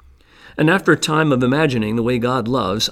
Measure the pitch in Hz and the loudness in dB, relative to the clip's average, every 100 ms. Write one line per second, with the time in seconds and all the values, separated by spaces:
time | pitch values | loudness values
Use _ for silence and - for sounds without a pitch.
0 | - _ _ _ - - 151 190 185 151 | -20 _ _ _ -14 -2 0 2 2 0
1 | - 156 160 127 127 139 156 123 107 117 | 0 0 2 2 2 2 0 0 -2 -2
2 | 117 127 120 127 110 131 95 104 - | -2 -2 -2 -2 -2 -2 -2 -4 -4